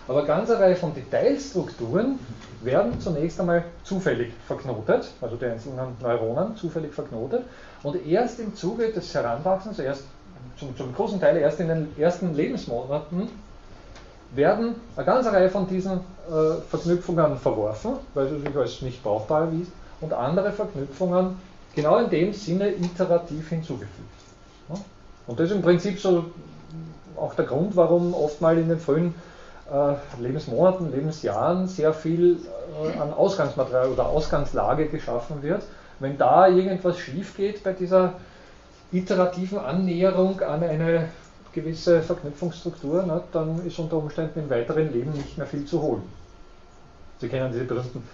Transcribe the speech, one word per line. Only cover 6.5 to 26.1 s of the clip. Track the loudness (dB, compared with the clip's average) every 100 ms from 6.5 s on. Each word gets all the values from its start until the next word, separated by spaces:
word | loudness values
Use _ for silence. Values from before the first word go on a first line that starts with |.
| -4
zufällig | -6 -6 -6
verknotet. | -8 -8 -8 -4 -4 -6 -14 -20 -12
Und | -6 -6 0
erst | 2 2 -4
im | -10 -6
Zuge | -4 -2 -2
des | -2 -4
Heranwachsens, | -2 -2 -2 0 -2 -2 -6
erst | -4 -6 -10 -20 -20 -18 -18 -12
zum, | -10
zum | -8 -6
großen | -4 -2 2
Teil | 4 6
erst | 4 2
in | 0
den | 0 -2 2
ersten | 2 2 0
Lebensmonaten, | 0 0 -2 -4 -6 -4 -4 -4 -4 -6 -8 -18 -20 -20 -20 -20 -20 -20 -20 -6
werden | 2 4 4 0 -4 -10 -4
eine |
ganze | 2 2 4
Reihe | 4 4
von | 2 -2
diesen, | -2 -2
äh, | -4 -6 -12 -4 2 2 2 -2
Verknüpfungen | -2 2 0 2 4 4 2
verworfen, | 0 2 0 -2 -4 -6 -4
weil | -2 -2
sie | -2
sich | -2 0
als | -2 -2
nicht | -8 -6
brauchbar | -2 -2 2 2
erwiesen, | 2 0 -4 -10 -18 -10
und | -4
andere | -2 0 2 0
Verknüpfungen | -2 -4 -6 -8 -2 0 2 2 -2 -12 -20 -8
genau | 0 4 4
in | 4
dem | 2 2
Sinne | -2 -2 0 0
iterativ | 0 -2 0 2 2 0 -8 -6
hinzugefügt. | -6 -4 -8 -10 -14 -18 -20 -20 -20 -20 -20 -12
Ja? | -12 -12 -20 -20 -18 -6
Und | 0
das | 0
ist | 4
im |
Prinzip | 6 4 4 0
so | 2